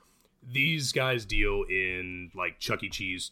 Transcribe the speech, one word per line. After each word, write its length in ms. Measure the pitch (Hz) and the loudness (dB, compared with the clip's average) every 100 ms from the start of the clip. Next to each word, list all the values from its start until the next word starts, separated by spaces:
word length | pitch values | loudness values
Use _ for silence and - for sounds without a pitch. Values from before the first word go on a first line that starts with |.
| _ _ _ _ | _ _ _ _
These 500 | 127 131 143 160 131 | -4 2 2 2 0
guys 320 | 143 131 123 104 | 2 2 2 2
deal 380 | 110 104 101 101 | 4 4 2 2
in, 640 | 92 92 92 90 90 90 | 0 0 -2 -6 -8 -10
like, 240 | 95 90 82 | -4 -4 -4
Chuck 220 | - 107 | -2 -2
E. 60 | 98 | -2
Cheese 420 | - 98 90 - | -4 -4 -4 -6